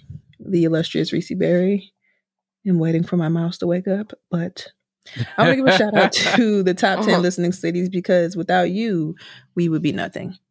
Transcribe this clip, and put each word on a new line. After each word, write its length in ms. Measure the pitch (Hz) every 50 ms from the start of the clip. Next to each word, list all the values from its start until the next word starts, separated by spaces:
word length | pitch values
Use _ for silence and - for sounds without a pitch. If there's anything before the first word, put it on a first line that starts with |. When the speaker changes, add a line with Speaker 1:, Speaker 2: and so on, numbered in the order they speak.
| - _ - - - _ _ _
Speaker 1:
the 240 | - - 190 170 165
illustrious 480 | 165 160 156 165 - - 160 156 - -
Reese 200 | 175 175 - -
Berry, 580 | 185 175 160 175 175 180 190 202 196 - - _ _ _ _ _ _ _ _ _ _ _ _ _ _ _
am 140 | 202 180 165
waiting 240 | 160 165 165 165 175
for 140 | - - 175
my 100 | 160 156
mouse 280 | 165 170 165 170 180 -
to 80 | 185 175
wake 200 | 170 180 180 196
up, 260 | 190 202 214 208 - - _ _
but 360 | - 170 165 185 185 - - - _ _ _ _ _ _ _ - - - 117 - - -
I'm 80 | 208
gonna 100 | 170 269 262
give 80 | 262 -
a 100 | 190 185
shout 160 | - 214 -
out 160 | 170 202 226
Speaker 2:
<laughs> 240 | - - - - 190 -
Speaker 1:
to 260 | 233 214 208 202 190
the 100 | 180 180
top 280 | - - 196 196 165
ten 120 | 214 208 180
Speaker 3:
Uh-huh. 60 | 170
Speaker 1:
listening 300 | 175 180 180 - 175 175
cities 380 | 185 - - 165 170 175 180 185
because 460 | 190 180 180 - 185 180 170 170 190 170
without 340 | 160 - 180 185 175 175
you, 440 | 180 202 226 233 202 170 156 156 180 - - - - - _ _ _
we 160 | 180 175 170
would 120 | 160 156 165
be 80 | 151
nothing. 440 | 170 196 - 185 - - - 175 180 - _ _